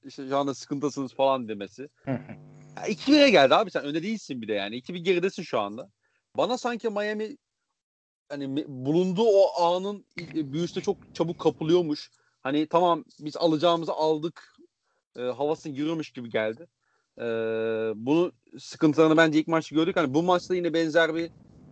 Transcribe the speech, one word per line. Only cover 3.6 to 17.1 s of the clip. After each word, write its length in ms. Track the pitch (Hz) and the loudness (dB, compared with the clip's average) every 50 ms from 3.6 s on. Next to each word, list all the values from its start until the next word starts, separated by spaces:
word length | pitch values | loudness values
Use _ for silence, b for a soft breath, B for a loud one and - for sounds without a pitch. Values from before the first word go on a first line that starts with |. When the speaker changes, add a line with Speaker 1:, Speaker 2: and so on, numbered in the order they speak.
| 226 180 | 4 2
Speaker 1:
sen 120 | - 156 127 | -2 -4 -4
önde 200 | 143 147 165 160 | -2 -4 -4 -4
değilsin 380 | 208 226 202 - - 139 123 | -4 -6 -8 -8 -10 -10 -8
bir 60 | 113 | -4
de 60 | 104 107 | -4 -2
yani. 220 | 101 98 104 113 | -2 -2 -6 -8
İki 180 | 127 - - 175 | -10 -12 -10 -12
bir 60 | 180 | -4
geridesin 440 | 165 190 180 175 170 196 - - 170 | -2 0 0 2 0 -2 -4 -6 -8
şu 160 | - - 117 | -6 -4 -4
anda. 300 | 104 101 107 123 156 - _ _ _ _ _ _ _ _ _ | -4 -4 -8 -12 -16 -18 _ _ _ _ _ _ _ _ _
Bana 200 | - 151 202 247 | -2 -2 -2 -2
sanki 320 | 240 - 240 240 214 - 226 | -4 -4 -6 -6 -4 -6 -4
Miami 480 | 202 208 208 208 214 214 220 214 285 - _ _ _ _ _ _ _ _ _ _ _ _ _ _ _ _ _ _ | -4 -2 -4 -4 -4 -6 -6 -8 -10 -16 _ _ _ _ _ _ _ _ _ _ _ _ _ _ _ _ _ _
hani 140 | 147 143 143 | -10 -8 -6
me-, 220 | 135 135 147 - | -4 -4 -4 -4
bulunduğu 600 | - 135 127 127 139 156 175 185 185 180 180 233 | -6 -10 -6 -2 0 2 2 2 2 2 2 4
o 360 | 226 196 196 190 - - 180 175 | 4 6 6 6 4 2 2 2
anın 420 | 170 175 185 185 202 208 190 - _ _ | 2 2 0 -2 -6 -8 -10 -14 _ _
i-, 360 | - 175 131 131 160 151 135 135 | -14 -14 -8 -6 -6 -6 -4 -4
büyüsüne 300 | 165 175 165 - 190 - | -4 -4 -4 -4 -4 -4
çok 140 | 202 190 - - - - | -4 -4 -6 -10 -16 -4
çabuk 260 | - 170 165 175 - | -4 -4 -4 -4 0
kapılıyormuş. 720 | - 160 - - 165 156 170 180 175 151 151 - - - _ _ _ _ _ _ | 0 0 0 0 0 2 2 2 2 0 -4 -6 -8 -16 _ _ _ _ _ _
Hani 260 | _ 131 143 151 156 | _ -2 -2 -2 -2
"Tamam 360 | - - 170 180 175 170 156 - - _ - | 2 2 2 4 4 2 0 -2 -12 _ -12
biz 180 | 151 151 143 | -12 -10 -4
alacağımızı 560 | - 165 165 156 147 156 175 170 165 165 151 175 | 0 2 2 2 4 4 2 2 2 0 -4 -2
aldık." 580 | - 156 160 160 151 151 170 - - - _ _ _ - _ _ _ _ _ _ _ _ _ _ | 0 0 0 0 0 -2 -8 -10 -12 -20 _ _ _ -20 _ _ _ _ _ _ _ _ _ _
e, 60 | 120 | -8
havasını 520 | 123 123 120 120 143 147 160 151 - 160 135 | -6 -6 -4 -2 -2 -2 -2 -4 -6 -10 -8
giriyormuş 380 | 131 147 156 170 160 147 - | -6 -4 -4 -4 -4 -6 -10
gibi 180 | _ 131 120 117 | _ -14 -12 -4
geldi. 380 | 107 113 110 110 113 - 170 - _ _ _ _ _ _ _ _ | -2 -2 -2 -2 -4 -6 -14 -20 _ _ _ _ _ _ _ _